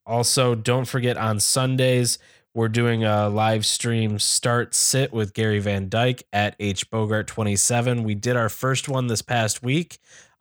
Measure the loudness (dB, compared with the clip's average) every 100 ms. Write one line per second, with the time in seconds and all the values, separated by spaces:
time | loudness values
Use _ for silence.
0 | -4 0 2 2 2 2 0 0 0 -2
1 | 0 0 0 0 0 0 0 2 4 4
2 | 2 -2 -8 -20 _ -2 0 2 2 2
3 | 2 2 2 2 2 2 0 -2 -2 0
4 | 0 0 -2 0 0 0 0 0 0 2
5 | 0 -2 -2 -2 0 0 0 -2 -2 0
6 | 0 -2 -4 0 0 -2 -4 -4 -4 -4
7 | -2 -2 -4 -4 -2 0 0 0 0 0
8 | -2 -2 0 0 0 -2 -2 -2 -2 -2
9 | -2 -2 -2 0 0 -2 -2 -2 -4 -10
10 | _ -20 -20 _